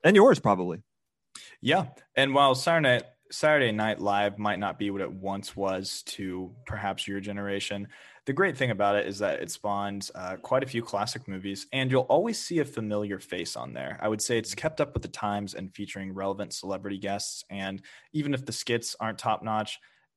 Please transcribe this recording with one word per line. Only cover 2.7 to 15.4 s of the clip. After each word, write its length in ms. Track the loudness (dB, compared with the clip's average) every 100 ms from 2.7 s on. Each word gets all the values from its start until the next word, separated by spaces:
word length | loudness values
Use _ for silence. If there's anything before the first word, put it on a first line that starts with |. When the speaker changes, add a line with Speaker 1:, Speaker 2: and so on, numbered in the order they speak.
| 4 6 4
Speaker 2:
Night, 60 | 2 _ _
Saturday 400 | 0 4 6 4
Night 280 | 2 0 0
Live 380 | 2 2 2 0
might 220 | -2 0
not 180 | -2 -2
be 140 | -4
what 100 | -2
it 100 | -6
once 440 | -6 -6 -6 -8 -4
was 480 | -2 -2 -4 -10
to 500 | -10 -8 -8 -6 -8 -12 -12
perhaps 400 | -6 -4 -4 -6
your 120 | -6
generation, 680 | -6 -6 -4 -4 -4 -8 -8 -14 -20 -10 -4
the 60 |
great 220 | 0 0 2
thing 140 | -2
about 260 | 2 4 4
it 120 | 0
is 120 | -2
that 220 | -2 -2
it 80 | -6
spawned, 600 | -6 -4 -4 -4 -6 -10
uh, 220 | -10 -10 -10
quite 280 | 0 0
a 40 | 0
few 160 | -4
classic 440 | -4 -2 -2 -6 -8
movies, 380 | -8 -6 -8 -4
and 160 | -2 2
you'll 120 | 2
always 380 | 4 4 2 -4
see 200 | -2 0
a 60 | 0
familiar 520 | -2 -2 -2 -2 -6
face 380 | -6 -6 -6 -8
on 180 | -8
there. 240 | -8 -8 -4
I 60 | -2
would 140 | -2
say 160 | 0 0
it's 160 | -2
kept 260 | -4 -4 -2
up 140 | -2
with 80 | -2
the 80 | -6
times 460 | -4 -2 -2